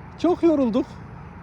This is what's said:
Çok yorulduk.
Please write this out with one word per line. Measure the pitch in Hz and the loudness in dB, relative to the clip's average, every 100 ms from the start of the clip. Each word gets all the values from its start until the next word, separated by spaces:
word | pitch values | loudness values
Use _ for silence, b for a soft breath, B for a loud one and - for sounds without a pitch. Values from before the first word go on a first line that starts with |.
| - - | -18 0
Çok | 330 359 | 0 4
yorulduk. | 330 294 247 233 - - - - - - | 4 4 4 2 -2 -8 -16 -16 -16 -16